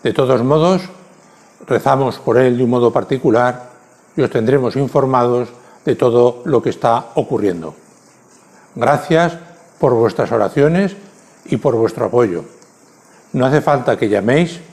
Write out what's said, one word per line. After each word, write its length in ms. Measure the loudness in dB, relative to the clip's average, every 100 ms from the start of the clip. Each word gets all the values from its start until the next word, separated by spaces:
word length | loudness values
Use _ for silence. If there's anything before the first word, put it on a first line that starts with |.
De 100 | -2
todos 300 | -2 0 2
modos, 380 | 2 2 2 0 -4 -18 -20 -20 _ _ -20 _ -4
rezamos 540 | -2 0 0 0 -4
por 180 | 0 2
él 200 | 2 2
de 60 |
un 60 | 0
modo 220 | 2 2
particular 800 | 0 -4 -2 2 2 2 -2 -16 -20 -20 _ _ -4
y 60 |
os 80 | -2
tendremos 460 | 0 0 0 0 -2
informados 760 | -2 0 0 2 2 0 -4 -12 -20 -10 -4
de 100 | 0
todo 460 | 2 4 2 0 -2
lo 160 | 0
que 80 | 0
está 380 | -2 0 0 -2 -6
ocurriendo. 580 | -4 -2 -2 -4 -10 -16 _ _ _ _ _ -20 _ -20 -20 -4
Gracias 600 | 0 0 0 0 0 -4 -18 -20 -20 _
por 140 | 0
vuestras 380 | 2 0 0 -2
oraciones 640 | 0 0 2 2 2 -2 -6 -20 -20 _ -20 -6
y 120 | -2
por 180 | 0 0
vuestro 300 | 0 -2 -2
apoyo. 380 | 0 0 -2 -10 -20 -20 _ _ _ _ -20 _
No 120 | -2 0
hace 160 | 0
falta 360 | 0 0 0 -2
que 120 | 0
llaméis 500 | 0 2 0 0 -6 -20